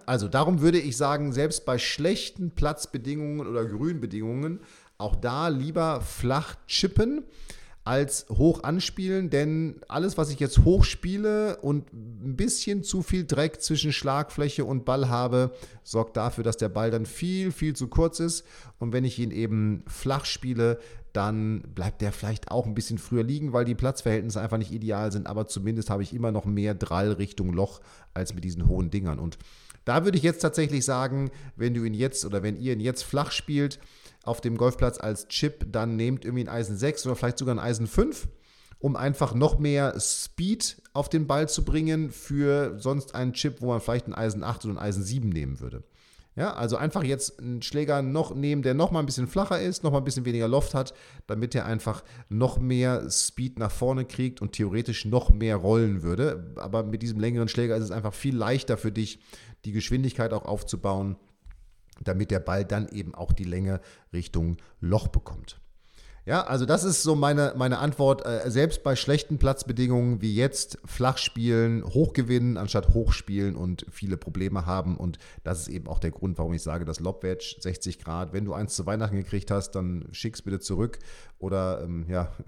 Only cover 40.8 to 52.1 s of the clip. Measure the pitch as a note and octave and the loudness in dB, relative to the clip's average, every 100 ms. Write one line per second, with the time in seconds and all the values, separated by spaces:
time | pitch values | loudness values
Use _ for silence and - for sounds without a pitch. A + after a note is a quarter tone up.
40.8 | - C#3+ C#3 E3 D3 C#3+ D#3 - - D#3 | -6 -4 0 0 2 2 2 0 2 2
41.8 | D#3+ D#3+ D3+ - - C#3+ C#3+ C#3+ C3 G2+ | 2 2 0 -6 -4 2 4 4 2 -2
42.8 | B2 C#3 - - B2+ A#2+ D3+ A#2+ B2 A#2 | 0 0 -2 -2 -2 0 -2 -2 -2 0
43.8 | - A#2+ - - A2 G2+ E2 A#2 A2 G2 | 0 -2 -2 -2 -2 -2 -4 -4 -6 -4
44.8 | G#2 G2 F#2+ C3 A2 D#2+ C2+ C2 B1 B1 | -2 -2 -2 -2 0 0 -2 -6 -8 -10
45.8 | - _ _ - - - F#3 - A#2 A#2 | -14 _ _ -20 -12 -6 -4 -2 -2 0
46.8 | D#3 - C3 C3+ - - A#2+ A#2+ - D3 | 0 0 -2 -2 -4 -8 -8 -6 -4 -2
47.8 | D3 C#3+ C3 D3 E3 C3+ C#3+ D3 C3+ C3 | 0 0 0 0 -2 -2 0 2 2 2
48.8 | F3+ E3+ C#3+ B2+ B2 F#3+ G3 F3+ F3+ F3+ | 2 2 0 -2 0 0 0 0 0 0
49.8 | D#3+ C#3 C3+ C3 B2 A#2 A2+ C3 - C#3+ | 2 2 0 -2 -2 0 2 2 2 0
50.8 | C3 - - - - G#2+ A#2 B2+ G#2+ A2+ | -4 -8 -20 -16 -6 -4 -2 -2 -2 -2
51.8 | - G#2 - | -2 -4 -8